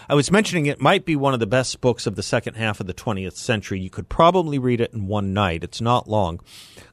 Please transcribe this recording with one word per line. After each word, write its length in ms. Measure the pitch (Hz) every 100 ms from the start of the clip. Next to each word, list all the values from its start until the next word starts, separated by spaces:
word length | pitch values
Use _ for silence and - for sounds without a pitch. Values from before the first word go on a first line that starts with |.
| -
I 60 |
was 160 | 143 135
mentioning 340 | 196 214 175
it 160 | 143 135
might 240 | 135 190
be 100 | -
one 200 | 147 139
of 60 | 127
the 60 | 110
best 360 | 127 123 -
books 240 | 127 117 120
of 100 | 101
the 60 |
second 320 | - 120 110
half 260 | 110 110 104
of 60 | 95
the 80 |
twentieth 420 | - - 95 92 -
century. 420 | - 110 - 98
You 120 | 92
could 180 | - -
probably 500 | - 165 185 160 143
read 220 | 127 117
it 140 | 117
in 120 | 113 95
one 280 | 104 98
night. 280 | 95 98 82
It's 200 | 85 -
not 260 | 113 123 -
long. 320 | 107 90 90 - - - - -